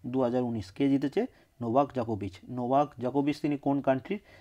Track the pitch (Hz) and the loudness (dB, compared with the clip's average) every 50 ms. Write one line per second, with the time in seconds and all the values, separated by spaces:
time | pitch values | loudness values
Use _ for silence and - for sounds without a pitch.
0 | - 123 123 131 131 120 120 127 123 120 117 110 101 - - - 143 139 139 135 | -8 -2 0 0 2 2 2 0 0 0 -2 -4 -6 -8 -4 0 2 4 4 2
1 | 143 139 - 185 240 - - - - _ _ _ 120 117 113 135 143 131 - 127 | 2 0 0 0 -2 -2 -6 -20 -20 _ _ _ -4 2 2 2 2 2 0 -4
2 | 113 113 113 98 101 95 - - - - 123 123 123 120 131 139 147 143 - 117 | -2 -2 -2 -4 -4 -8 -10 -12 -14 -10 -8 -6 -2 2 2 2 2 2 -2 -6
3 | 120 127 131 143 139 147 143 - - 151 147 139 - 139 139 139 127 139 131 135 | -6 0 0 0 0 0 -2 -2 -2 -2 -2 0 0 0 0 2 2 2 0 0
4 | - - 196 208 - - - - | 0 -6 -6 -6 -6 -16 -20 -20